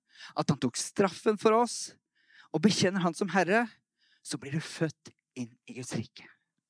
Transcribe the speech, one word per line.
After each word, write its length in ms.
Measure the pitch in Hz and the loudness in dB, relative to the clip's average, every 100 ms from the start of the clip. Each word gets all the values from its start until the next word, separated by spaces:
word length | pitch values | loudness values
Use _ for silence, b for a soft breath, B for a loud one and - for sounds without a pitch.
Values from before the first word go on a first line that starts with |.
| _ B B - | _ B B -4
at 160 | 156 | -2
han 80 | 143 | 0
tok 160 | 123 - | -2 -4
straffen 640 | - - 196 - 226 214 | -6 0 0 2 -2 2
for 160 | 226 226 | 4 4
oss, 380 | 240 - - - _ b b b b | 2 -2 -12 -14 _ b b b b
og 80 | 156 196 | 2 2
bekjenner 340 | - 190 190 | 4 2 2
han 160 | 175 - | -2 -2
som 140 | 202 | 0
Herre, 320 | 185 170 220 240 - _ _ _ _ | 2 4 2 0 -8 _ _ _ _
så 160 | - 143 | -12 -10
blir 160 | 139 | -6
du 80 | 156 | -6
født 520 | - - 160 - - _ _ - | -6 -4 -4 -4 -20 _ _ -12
inn 80 | 117 _ | -12 _
i 140 | - 113 | -16 -14
Guds 160 | 123 123 | -8 -8
rike. 300 | - - - _ _ _ | -8 -16 -20 _ _ _